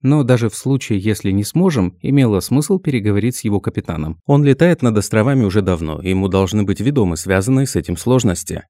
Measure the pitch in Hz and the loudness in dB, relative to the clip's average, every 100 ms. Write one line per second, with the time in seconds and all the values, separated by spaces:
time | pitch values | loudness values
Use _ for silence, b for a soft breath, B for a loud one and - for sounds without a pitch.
0 | 131 151 123 123 113 - 131 135 - 104 | 0 2 4 2 0 -4 -2 -2 -2 -2
1 | 104 104 101 98 104 160 185 139 90 - | -2 -2 0 -2 0 0 2 2 -2 -4
2 | - 139 123 98 - 127 147 185 156 127 | 0 2 2 2 0 0 0 -2 -2 -2
3 | 104 101 117 - 113 101 - 104 - 80 | 0 0 -2 -4 -4 -2 -4 -6 -6 -6
4 | 78 82 - 143 143 135 170 165 123 104 | -6 -6 0 2 4 4 2 2 0 0
5 | - 110 117 139 104 101 92 85 80 78 | 0 0 2 2 2 0 0 -2 -4 -4
6 | 92 95 98 95 92 107 101 98 113 143 | -2 0 2 2 2 0 -2 -2 -2 0
7 | 92 80 92 95 104 131 139 90 80 87 | 0 -2 0 0 2 0 0 -4 -4 -4
8 | 117 127 113 87 - 80 | 0 2 2 -2 -6 -12